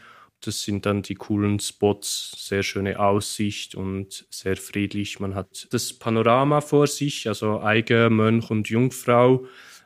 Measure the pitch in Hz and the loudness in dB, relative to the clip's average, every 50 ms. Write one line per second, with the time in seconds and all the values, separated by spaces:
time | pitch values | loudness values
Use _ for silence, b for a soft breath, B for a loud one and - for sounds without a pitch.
0 | B B B B B B _ _ - 110 104 - - - 101 101 - 104 101 101 | B B B B B B _ _ -10 -10 -8 -6 -6 -6 -4 -4 -2 -2 -2 -2
1 | 95 - 98 - - - 107 101 104 104 104 101 - - - _ 104 104 101 - | -4 -6 -10 -10 -6 -4 -2 0 0 0 0 -2 -4 -6 -4 _ 2 2 2 0
2 | - - - - - - - - - - 101 98 98 - - 101 98 98 95 - | -4 -8 -8 -8 -8 -10 -14 -14 -8 -4 -4 -2 -2 -2 -4 -4 -4 -4 -2 0
3 | 104 101 101 104 101 - - - 107 104 104 - - - - - 95 95 95 95 | 2 2 2 2 0 -4 -4 -4 -4 -4 -4 -6 -10 -12 -10 -8 -6 -6 -6 -6
4 | 98 - - - - _ - - - 95 95 - - - - 104 101 95 - 104 | -8 -10 -14 -18 -18 _ -16 -8 -6 -4 -4 -4 -6 -6 -4 -4 -4 -2 -4 -6
5 | 101 - - - 101 98 95 98 90 - - - - - - 120 - - - - | -6 -6 -8 -8 -6 -6 -6 -6 -8 -8 -12 -18 -8 -6 -4 -4 -4 -6 -10 -8
6 | - 120 110 113 110 117 117 127 135 147 147 147 147 - - 143 147 143 - - | -4 0 0 2 4 4 4 4 4 4 2 0 2 2 4 4 4 2 0 -2
7 | 139 143 - - - 110 107 - 113 107 107 - - 107 107 113 113 - 120 113 | -4 -4 -4 -4 -4 -6 -4 -2 -2 -2 -2 0 0 2 2 2 4 4 4 4
8 | 117 117 113 110 107 110 113 113 113 - 113 110 101 - 110 113 127 127 127 - | 6 6 6 4 4 4 4 2 0 0 -2 -2 -2 0 0 2 2 0 0 -2
9 | - - 120 120 123 127 131 127 127 B B B B B B B B | 0 4 6 6 6 6 6 4 0 B B B B B B B B